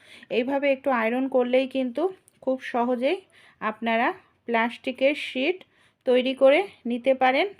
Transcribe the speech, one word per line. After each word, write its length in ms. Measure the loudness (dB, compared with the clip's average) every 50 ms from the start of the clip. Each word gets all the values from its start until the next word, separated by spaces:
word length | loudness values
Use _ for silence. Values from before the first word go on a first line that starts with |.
| _ -20 -20 -20 -12 -4
এইভাবে 380 | -4 -2 -2 -2 -2 0 0 0
একটু 180 | 0 0 0 -2
আয়রন 340 | -2 0 0 0 0 -2 -2 0
করলেই 380 | 0 0 0 2 2 0 0
কিন্তু 360 | 0 -2 -4 -4 -4 -4 -2 -4 -4 -4 -6 _ _ _ _
খুব 160 | -4 -4 -4 -4 -6
সহজেই 540 | -6 -2 -2 0 0 0 0 0 -2 -2 -2 -6 _ _ _ _ -20 _ -8
আপনারা 460 | -6 -6 -6 -4 -4 -2 0 0 0 -2 -2 -6 _ _ _ _ -8
প্লাস্টিকের 720 | -2 0 0 0 0 -4 -6 -8 -8 -4 0 0 0 0 0
শিট 360 | -6 -8 -4 -2 -2 -2 -2 -4 -8 _ _ _ _ _ _ _ -2
তৈরি 280 | 0 2 2 2 0 0
করে 240 | 4 6 6 6 4 2 -2 -6 _ -8
নিতে 260 | -6 -6 -2 0 0 2
পারেন 320 | 4 2 2 2 2 0 -2 -4 _